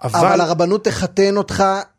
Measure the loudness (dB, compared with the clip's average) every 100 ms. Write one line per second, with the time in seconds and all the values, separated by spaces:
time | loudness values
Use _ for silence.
0 | -4 2 2 2 0 0 0 0 -2 -4
1 | -4 0 0 0 -2 0 0 0 -6